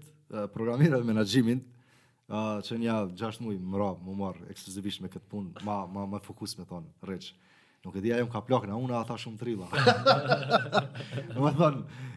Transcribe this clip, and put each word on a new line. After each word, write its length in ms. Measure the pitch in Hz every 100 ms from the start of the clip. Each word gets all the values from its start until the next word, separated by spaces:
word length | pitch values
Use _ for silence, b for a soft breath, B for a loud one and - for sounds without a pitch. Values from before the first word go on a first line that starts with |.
| - _ -
e, 160 | 107 101
programirave, 520 | 113 113 123 165 131
menaxhimit, 580 | 117 107 101 127 113 127 - b b b b b -
e, 40 |
që 440 | 107 110 104 - 117
nja 280 | 117 110 95 90
gjashtë 240 | 113 107
muaj 160 | 113 98
më 220 | 92 98
radh, 240 | 101 85
më 120 | 92 98
marr 200 | 95 90 90
ekskluzivisht 500 | 92 95 98 98 -
me 80 | 95
këtë 160 | - -
punë, 340 | 104 92 85
ma, 220 | 101 104 90
ma, 180 | 101 101
ma 120 | 101
fokus 400 | - 98 104 -
me 60 |
thonë, 200 | 87 87 78 -
rreç. 300 | 92 90 - - b b b b
Nuk 120 | 92 98
e 40 |
di, 100 | 110
ajo 140 | 117 120
më 60 |
ka 80 | 110
plak, 240 | 107 127 101
na 60 | 110
unë, 240 | 127 120
ata 140 | 113 113
shumë 220 | 117 110
trilla. 300 | 120 107 90
<laughs> 1600 | 139 135 - 269 135 - - - - - 147 - - - 120 -
Do 60 | 113
me 80 | 147
thonë, 300 | 139 160 - - B 127